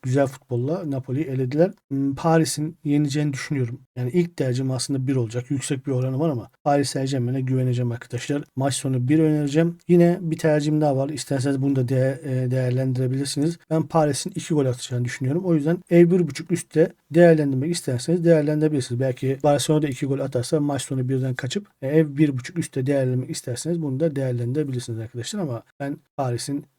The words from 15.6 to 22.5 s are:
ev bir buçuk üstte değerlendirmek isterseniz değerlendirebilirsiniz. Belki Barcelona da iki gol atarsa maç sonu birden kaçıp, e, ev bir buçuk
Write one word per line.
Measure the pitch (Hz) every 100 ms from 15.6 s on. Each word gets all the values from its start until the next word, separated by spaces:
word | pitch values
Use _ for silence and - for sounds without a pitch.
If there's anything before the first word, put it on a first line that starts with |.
| 143 175 -
ev | 170 175
bir | 185 160
buçuk | 127 165
üstte | 170 - 151 170 - _
değerlendirmek | 156 170 160 143 135 147
isterseniz | 170 - 123 - 175
değerlendirebilirsiniz. | 165 160 147 151 156 151 127 120
Belki | 131 127 131 135
Barcelona | 147 143 - 151
da | 151
iki | 131 139
gol | 135
atarsa | 139 160 - 160
maç | 147 139
sonu | - 135 127
birden | 135 131
kaçıp, | 127 127 202 202 _
e, | 135
ev | 156 156 139
bir | 151 131
buçuk | -